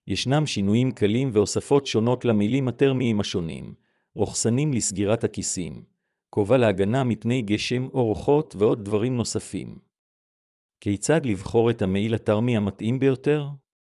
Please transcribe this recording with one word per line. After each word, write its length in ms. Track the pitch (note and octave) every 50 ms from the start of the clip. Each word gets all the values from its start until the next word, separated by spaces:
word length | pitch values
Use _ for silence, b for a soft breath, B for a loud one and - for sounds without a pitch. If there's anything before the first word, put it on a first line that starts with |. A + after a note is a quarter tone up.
| _
ישנם 400 | - G2 - - A#2+ C3+ D3+ D#3
שינויים 440 | C3 - A2 G2 G2 G#2 A#2 B2+ C3
קלים 400 | - - - G2 G#2+ B2 C#3 C3+ G#2
והוספות 540 | G#2+ G2+ - - G#2+ - - C#3 C#3+ C#3
שונות 380 | - - A2+ A2 A#2+ B2 A#2+ -
למעילים 440 | B2 A2+ G#2 G2+ G#2+ B2 C#3 C3+ B2+
הטרמיים 520 | A#2+ - C#3+ C3+ C3+ B2+ B2+ A#2 A2 G#2
השונים, 540 | G#2 - - F#2+ E2+ D#2+ D2+ B1+ B1+ A1 - - _ _ _ _ _ _ -
רוכסנים 580 | A2 G#2 F#2 - - - A#2 A2+ B2+ D3+ D#3 C#3
לסגירת 520 | A2 - - G2+ F2+ G2+ G2 A2+ A2+ -
הכיסים, 600 | G#2 - - F2+ - - F#2 E2+ D#2+ C2+ A1+ - - _ _ _ _ _ _ _ _
כובע 260 | - G#2+ G#2 G2 B2+
להגנה 480 | C3+ A#2+ A2 G2+ F2 G2 G2 A#2 C3+ C3+
מפני 380 | B2 A2 A2 - A#2 B2 C3 A2+
גשם 460 | G2 G#2 G#2 - - B2 B2 B2+ C3 -
או 140 | C3+ B2
רוחות 480 | A2 G#2 F#2 - - C#3+ D3+ D3+ - - F#2
ועוד 260 | G2+ A#2 C#3+ A#2+ G2+
דברים 320 | G2+ G#2+ G#2 G#2 C3 C3
נוספים. 640 | A#2+ G#2+ - - G#2+ - - - F#2 B1 A#1 G#1+ - - _ _ _ _ _ _ _ _ _ _ _ _ _ _ _ _ _ _ _
כיצד 460 | - G#2 G2+ G2 - - D3 D#3+ D3+
לבחור 440 | B2+ G#2 F#2 - - - A#2 A2+ A#2+
את 120 | A#2 A#2 G#2
המעיל 320 | F#2 F#2+ G2 G2+ A2+ A2+
הטרמי 420 | G#2 - - G#2+ G#2 A2+ B2+ B2
המתאים 420 | G#2+ G#2 G2 F#2 - G#2 G#2+ A#2+ C3
ביותר? 500 | B2+ C3+ C3 B2+ - D3 D3 D3+ C#3+ C#3 C#3+ C#3 _ _ _ _ _ _ _